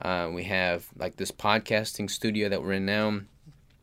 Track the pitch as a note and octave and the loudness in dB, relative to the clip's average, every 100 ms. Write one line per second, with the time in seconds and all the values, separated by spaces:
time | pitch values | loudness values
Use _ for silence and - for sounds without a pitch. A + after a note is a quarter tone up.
0 | - F2+ E2+ F2 F2 F#2+ F2+ F2 - - | -2 0 0 -4 -2 2 2 0 -4 -8
1 | F2+ - F#2+ - G#2+ A2 A2 G#2+ A2 - | -6 -4 -8 -2 2 2 4 0 0 -4
2 | G2+ - A2+ G#2+ G#2 F#2+ D#2 F#2+ G2 G#2 | -6 -2 0 2 2 0 0 0 2 2
3 | G#2+ G#2 G2 - - - - - | 2 0 -4 -18 -20 -20 -20 -20